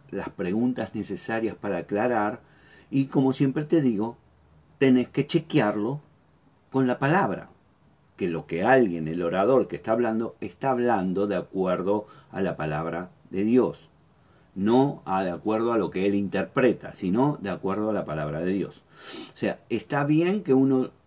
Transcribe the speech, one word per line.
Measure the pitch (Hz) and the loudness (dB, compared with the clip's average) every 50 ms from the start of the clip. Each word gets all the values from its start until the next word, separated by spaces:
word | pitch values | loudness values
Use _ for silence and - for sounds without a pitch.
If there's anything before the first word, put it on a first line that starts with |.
| - - | -16 -10
las | - 98 87 - | -8 -8 -8 -8
preguntas | - - 95 90 98 110 123 127 123 123 110 - - | -8 -6 -4 -2 0 0 0 0 0 -2 -6 -6 -6
necesarias | 110 98 - 98 - - - 113 113 113 104 92 | -6 -6 -6 -8 -8 -6 -6 -4 -2 -2 -4 -4
para | - - 101 92 85 | -6 -6 -4 -4 -4
aclarar, | 82 - 101 101 117 123 123 107 104 107 110 - - _ _ _ - - - - - - | -4 -4 -2 0 0 2 2 2 0 0 -2 -6 -12 _ _ _ -20 -20 -20 -20 -10 -2
y | - 139 135 | -2 0 0
como | 135 - 143 135 131 127 | 2 2 2 2 4 2
siempre | - 143 135 127 151 151 | 2 0 0 0 -2 -2
te | 151 170 165 | 2 2 2
digo, | 139 123 110 98 110 117 - - _ _ _ _ _ _ _ _ _ _ _ | 4 2 0 0 -2 -4 -6 -12 _ _ _ _ _ _ _ _ _ _ _
tenés | - 139 131 127 127 120 - | 2 4 6 6 6 4 0
que | - 151 143 | -2 -2 0
chequearlo | - - 156 - - - 147 107 104 104 104 104 120 147 147 - _ _ _ _ _ _ _ _ _ _ _ _ _ | 0 0 -2 0 0 2 2 2 2 2 0 -2 -4 -4 -6 -10 _ _ _ _ _ _ _ _ _ _ _ _ _
con | - 135 131 | 0 2 2
la | 123 123 - | 2 0 0
palabra, | 135 139 170 196 190 104 90 82 - - - _ _ _ _ _ _ _ _ _ _ _ _ | 2 2 4 2 2 0 -2 -6 -8 -14 -20 _ _ _ _ _ _ _ _ _ _ _ _
que | - 98 87 | -4 -4 -2
lo | 82 80 73 | -2 -4 -6
que | - 82 82 95 | -4 -4 0 2
alguien, | 117 135 131 120 95 85 82 78 | 4 6 6 4 2 0 -2 -4
el | 78 80 87 87 | -4 -4 -2 -2
orador | 85 90 95 98 120 135 123 101 | 0 0 2 2 4 4 4 2
que | - - | 0 -4
está | - - 113 | -6 -4 -2
hablando, | 113 120 120 113 110 113 117 110 - - | 0 0 0 0 0 -2 -4 -6 -8 -10
está | 110 101 - - - 135 | -12 -12 -8 -4 -2 -2
hablando | 127 120 120 120 117 98 92 92 90 95 104 | 0 0 2 2 2 2 0 0 0 0 0
de | 104 101 | 0 -2
acuerdo | 85 78 - - 95 92 92 90 87 90 95 104 107 - - - - - - | -4 -4 -4 -4 -2 0 0 0 0 0 0 0 -2 -2 -6 -16 -20 -18 -10
a | - 92 | -6 -4
la | 95 87 80 | -4 -2 -2
palabra | - 78 76 76 76 82 82 82 87 92 92 - _ - - | -4 -4 -4 -4 -4 -4 -4 -6 -6 -8 -10 -14 _ -16 -8
de | 85 95 104 | -4 -2 0
Dios, | 110 120 127 110 82 73 - - - _ _ _ _ _ _ _ _ _ _ _ _ - | 4 4 4 4 2 0 -6 -16 -20 _ _ _ _ _ _ _ _ _ _ _ _ -6
no | 95 95 110 120 131 135 143 - - - | -2 2 4 4 4 4 4 0 -4 -6
a, | - 95 95 95 | -4 -2 -2 -2
de | 90 | -2
acuerdo | 87 78 - 104 107 110 113 120 123 | -4 -4 -2 -2 0 0 0 0 0
a | 110 | 0
lo | 90 82 | -2 -2
que | - 92 95 | -2 0 0
él | 101 101 | 0 0
interpreta, | 101 101 92 - 95 95 - - - 127 117 - - - - - | 0 -2 -2 -2 -4 -4 -2 0 2 2 2 2 0 -6 -16 -10
sino | - 101 90 95 120 135 147 147 - | -4 -2 0 2 2 2 0 0 -2
de | 95 98 | -6 -8
acuerdo | 90 78 - 95 95 107 107 110 | -6 -4 -4 -4 -2 -2 -2 -2
a | 104 | -2
la | 95 - | -2 -4
palabra | 73 76 78 76 73 76 80 | -4 -6 -6 -6 -6 -6 -4
de | 87 92 98 | -2 -2 -2
Dios. | 98 76 - - - _ _ - - - - - - - - - | -2 -4 -6 -8 -14 _ _ -20 -20 -16 -14 -14 -14 -14 -16 -8
O | |
sea, | - 117 98 - - _ - | -4 -4 -4 -4 -6 _ -6
está | 117 104 - - 143 139 143 | -6 -6 -4 -4 -4 -2 2
bien | 143 151 156 170 180 202 214 - | 2 2 4 4 2 0 0 2
que | - 131 | 2 4
uno, | 131 135 135 135 131 123 - - _ _ | 4 4 4 4 2 0 -2 -8 _ _